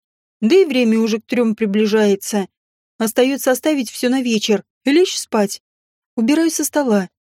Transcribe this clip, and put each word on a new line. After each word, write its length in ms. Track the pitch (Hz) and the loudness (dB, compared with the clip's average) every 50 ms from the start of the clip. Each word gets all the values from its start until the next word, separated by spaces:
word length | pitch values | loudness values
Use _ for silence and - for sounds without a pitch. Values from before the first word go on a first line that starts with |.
| _ _ _ _ _ _ _ - | _ _ _ _ _ _ _ -4
Да 160 | 214 220 320 | 0 2 4
и 80 | 392 381 | 4 4
время 360 | 311 254 254 247 220 220 226 | 4 2 0 2 2 2 2
уже 200 | 226 220 208 277 | 0 0 -2 -4
к 60 | - | -4
трем 280 | - 262 240 240 226 214 | -4 -2 0 0 0 0
приближается. 960 | - 226 208 196 208 220 208 214 220 214 208 196 202 - - - 208 185 - _ _ _ _ _ _ _ _ _ - | -2 -2 -2 0 0 0 2 2 2 2 2 0 0 -2 -4 -4 -4 -4 -6 _ _ _ _ _ _ _ _ _ -6
Остается 540 | 226 220 - - 247 262 285 - - 262 | -6 -4 0 0 0 0 0 -2 0 -2
оставить 400 | 254 247 - 311 311 277 233 214 | -2 0 0 -2 -2 -2 -4 -6
все 180 | - - - 247 | -8 -4 -2 0
на 120 | 254 269 | 0 0
вечер 420 | 247 240 226 208 - - 214 190 - _ _ _ - | 0 0 -2 -2 0 0 -2 -2 -2 _ _ _ -2
и 60 | 262 | 2
лечь 260 | 285 339 370 - - - | 2 2 2 2 -2 -8
спать. 440 | - - - 220 202 202 - - _ _ _ _ _ _ _ _ _ _ - | -10 -4 -2 -2 -2 -2 -4 -10 _ _ _ _ _ _ _ _ _ _ -6
Убираю 340 | - 220 226 294 320 330 330 | -4 0 0 2 2 2 0
со 140 | 311 - 302 | 0 -2 -6
стола, 460 | - - 302 285 254 214 196 185 - _ _ _ | -4 -2 -2 0 2 0 0 0 -4 _ _ _